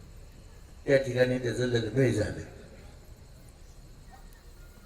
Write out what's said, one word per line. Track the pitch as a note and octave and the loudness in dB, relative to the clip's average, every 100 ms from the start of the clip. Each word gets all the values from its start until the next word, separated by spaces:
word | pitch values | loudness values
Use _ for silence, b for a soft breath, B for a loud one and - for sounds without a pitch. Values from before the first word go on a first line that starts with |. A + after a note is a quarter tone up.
| - - - - - - - - - | -18 -18 -18 -18 -18 -18 -18 -6 4
त्या | C3+ | 6
ठिकाणी | B2 B2 B2+ B2+ | 6 4 4 4
त्याचं | B2 G#2+ B2 | 0 0 2
लग्नही | A#2 G#2+ B2 B2+ | 2 2 4 4
झालं. | G#2 F2 - - - - - - - - - - - - - - - - - - - - - - - - - | 4 0 -2 -10 -14 -16 -18 -18 -18 -18 -20 -20 -20 -20 -20 -20 -20 -20 -20 -18 -18 -18 -20 -20 -20 -20 -20